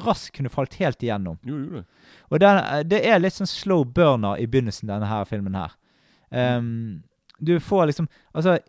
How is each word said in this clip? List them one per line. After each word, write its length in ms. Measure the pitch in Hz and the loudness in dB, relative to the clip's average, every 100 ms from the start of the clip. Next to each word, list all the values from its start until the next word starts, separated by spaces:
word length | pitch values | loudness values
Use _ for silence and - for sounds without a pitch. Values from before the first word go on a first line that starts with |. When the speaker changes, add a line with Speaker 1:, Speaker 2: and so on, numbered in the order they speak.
Speaker 1:
raskt 300 | 226 185 - | -2 -2 -6
kunne 160 | - 131 | -8 -6
falt 240 | - 131 | -4 -4
helt 240 | - 156 - | -2 -4 -2
igjennom. 380 | 120 104 92 82 127 | -4 -4 -6 -10 -10
Speaker 2:
Jo, 100 | 147 | -10
jo, 140 | 147 | -8
det. 140 | 156 85 _ _ - _ | -12 -14 _ _ -20 _
Speaker 1:
Og 100 | 156 | 4
det, 480 | 202 196 - 147 165 | 6 6 2 -2 0
det 120 | 208 214 | 2 4
er 120 | 196 | 4
litt 120 | 185 | 2
sånn 140 | - 190 | -2 -6
slow 360 | - 196 180 | -4 0 2
burner 520 | 123 175 160 123 104 98 | 2 4 4 4 0 -2
i 60 | 113 | 0
begynnelsen, 400 | 131 117 - 110 | 0 0 -4 -6
denne 180 | 101 104 | -4 -2
her 160 | 107 | -4
filmen 300 | 98 104 98 | -4 -6 -4
her. 180 | 95 82 - _ _ _ _ _ | -6 -8 -12 _ _ _ _ _
Ehm, 720 | 123 123 123 117 117 113 82 - _ _ _ | -2 0 0 -4 -6 -8 -12 -16 _ _ _
du 160 | 151 170 | 0 0
får 260 | - 196 156 | 2 2 2
liksom, 220 | 147 160 _ _ | 0 -6 _ _
altså, 240 | 156 180 170 | -2 2 2